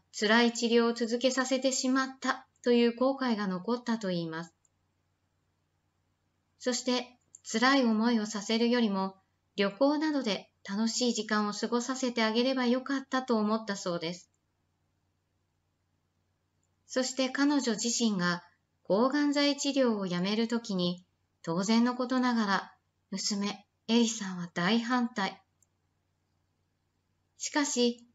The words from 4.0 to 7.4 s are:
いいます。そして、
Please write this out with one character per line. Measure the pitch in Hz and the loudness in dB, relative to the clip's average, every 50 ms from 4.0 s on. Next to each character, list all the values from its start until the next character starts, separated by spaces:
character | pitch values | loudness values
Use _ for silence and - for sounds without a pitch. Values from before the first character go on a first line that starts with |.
| 214 185 | -2 -2
い | 180 170 165 | -2 -2 -4
い | |
ま | 160 160 165 170 | -4 -6 -8 -10
す。 | - _ _ _ _ _ _ _ _ _ _ _ _ _ _ _ _ _ _ _ _ _ _ _ _ _ _ _ _ _ _ _ _ _ _ _ _ _ _ _ _ _ _ | -12 _ _ _ _ _ _ _ _ _ _ _ _ _ _ _ _ _ _ _ _ _ _ _ _ _ _ _ _ _ _ _ _ _ _ _ _ _ _ _ _ _ _
そ | - 254 240 | -4 -4 -4
し | - - | -2 -2
て、 | 254 247 247 247 - - _ _ _ - _ | -2 -2 -2 -4 -6 -16 _ _ _ -20 _